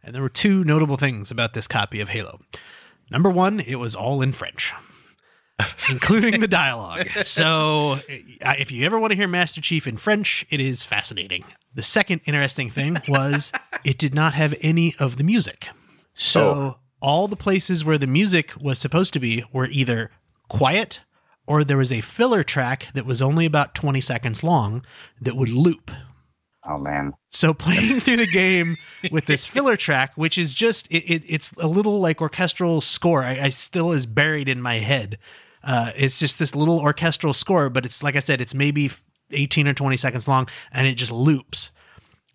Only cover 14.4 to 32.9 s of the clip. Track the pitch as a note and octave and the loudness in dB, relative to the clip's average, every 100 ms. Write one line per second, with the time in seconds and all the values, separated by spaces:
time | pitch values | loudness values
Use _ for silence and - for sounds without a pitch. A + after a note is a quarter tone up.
14.4 | D3+ D3+ D#3 E3 E3 - C3+ A#2+ D#3+ A3+ | 0 0 0 2 2 0 -2 0 2 2
15.4 | - - - - _ _ _ - - G3 | 0 -8 -18 -20 _ _ _ -4 0 4
16.4 | G#3 D3 C#3 - _ _ C#3 D#3 G3+ G3+ | 4 2 -2 -8 _ _ 0 2 2 -2
17.4 | G3+ F#3+ - E3+ D#3 D3+ C3+ C#3+ G#3 F3 | 0 0 0 -2 2 0 2 4 4 2
18.4 | - - C#3 B2+ C#3 E3 F#3+ D3 A#2+ A#2 | 0 -6 -4 -4 0 2 2 0 -2 -2
19.4 | A2+ C3 C3 C#3+ B2 A#2 A2 _ _ _ | -4 -4 -2 0 0 0 -4 _ _ _
20.4 | _ - E3+ F#3+ A3+ - _ _ _ _ | _ 0 2 2 -2 -8 _ _ _ _
21.4 | - D3+ C#3+ C3+ B2+ A#2+ - - B3+ G#3+ | 0 2 4 2 2 -2 -6 0 2 2
22.4 | - C#3 B2+ C3+ - C3+ A#2+ A#2+ C3+ D#3+ | 2 -2 -2 -4 -6 -8 -4 0 2 2
23.4 | E3 D3+ C#3 - D3 C3+ C3 A#2+ B2 A2 | 2 2 0 -2 -2 0 -2 -4 -4 -2
24.4 | D#3+ D#3+ G#2 A#2 - - - _ B2+ B2 | 2 2 2 -4 -10 -20 -20 _ -4 -2
25.4 | A#2+ B2 E3+ - - - - _ _ _ | 0 4 4 2 -8 -16 -18 _ _ _
26.4 | _ _ D#2 D2 C#2+ D2 C#2+ - _ - | _ _ -10 -6 -4 -4 -4 -8 _ 0
27.4 | D#3+ D#3 E3+ F#3 A3 B3+ - A#3 G#3+ F#3 | 2 2 0 2 2 2 2 2 2 2
28.4 | F#3 F#3 E3+ D#3+ - - F#3 D#3 - C#3+ | 4 2 0 -4 -10 -10 -4 -2 0 -2
29.4 | - C4+ C#4 G#3 - C3+ C3+ - D#3+ - | 0 0 2 0 2 0 0 0 -2 0
30.4 | D#3+ B2+ A3+ - - E3 F3 E3 D#3+ D#3 | -2 0 0 0 -2 -4 0 -2 -2 -4
31.4 | - - D#3+ F#3 G#3 G3+ E3+ D#3 D#3 - | -4 -4 0 2 2 2 0 0 -2 -2
32.4 | F3+ - F3 D#3+ - | -2 0 0 2 0